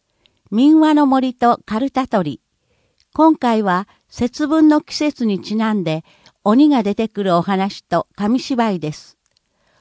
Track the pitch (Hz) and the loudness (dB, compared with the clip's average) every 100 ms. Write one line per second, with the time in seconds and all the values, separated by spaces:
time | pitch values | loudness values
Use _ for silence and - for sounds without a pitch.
0 | _ _ _ _ _ 208 285 311 311 294 | _ _ _ _ _ 0 4 4 4 2
1 | 285 262 262 247 240 233 - 214 269 - | 2 0 -2 0 0 0 -4 -6 -4 -4
2 | 262 214 156 - _ _ _ _ _ _ | -2 -2 -4 -8 _ _ _ _ _ _
3 | _ - 320 311 247 220 202 180 202 _ | _ 0 2 2 0 -2 0 -2 -4 _
4 | _ - 247 - 294 320 311 302 - - | _ -8 -6 -4 -2 2 4 4 0 -4
5 | 302 - 233 190 - 214 220 214 165 156 | -6 -2 -4 -4 -4 -4 -2 -2 -4 -6
6 | - _ _ _ 202 233 302 277 202 202 | -8 _ _ _ 0 2 4 2 0 -2
7 | 220 - 190 175 170 190 196 - - 170 | -6 -4 -2 0 0 -2 -4 -8 -6 -4
8 | - - 208 247 - 254 226 185 151 151 | -4 -6 -2 -2 -2 -4 -2 -4 -6 -12
9 | - _ _ _ _ _ _ _ | -16 _ _ _ _ _ _ _